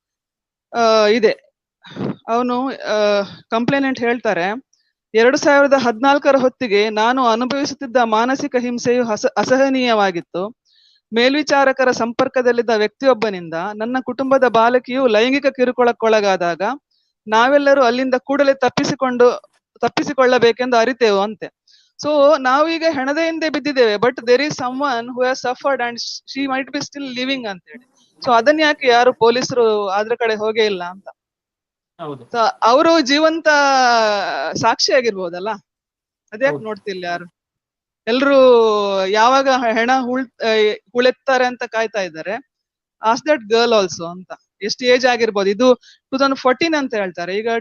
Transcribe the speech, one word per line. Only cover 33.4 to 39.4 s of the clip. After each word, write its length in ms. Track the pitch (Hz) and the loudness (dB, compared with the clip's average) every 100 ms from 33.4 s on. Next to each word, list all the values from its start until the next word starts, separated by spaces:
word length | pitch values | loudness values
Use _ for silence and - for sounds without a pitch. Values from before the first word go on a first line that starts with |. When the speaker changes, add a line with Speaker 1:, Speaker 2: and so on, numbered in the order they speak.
| 311 294 285 269 254 233 214 208 170 143 147 - | 0 2 2 2 2 2 2 0 -4 -4 -6 -2
Speaker 1:
ಸಾಕ್ಷಿ 380 | 226 240 - | -2 0 0
ಆಗಿರ್ಬೋದಲ್ಲ, 560 | 294 240 196 180 175 196 208 _ _ _ _ _ _ _ | 0 0 -4 -8 -8 -8 -10 _ _ _ _ _ _ _
ಅದ್ಯಾಕೆ 220 | 214 269 - | -4 -4 -4
Speaker 2:
ಹೌದು. 100 | 220 | -8
Speaker 1:
ನೋಡ್ತಿಲ್ಲ 380 | 208 208 185 | -12 -10 -10
ಯಾರು? 220 | 175 175 175 _ _ _ _ _ _ _ - | -8 -8 -10 _ _ _ _ _ _ _ -4
ಎಲ್ರೂ 280 | 247 277 277 262 240 226 208 202 196 190 | 0 4 6 6 6 4 2 0 -2 0
ಯಾವಾಗ 440 | 208 233 269 | 2 4 4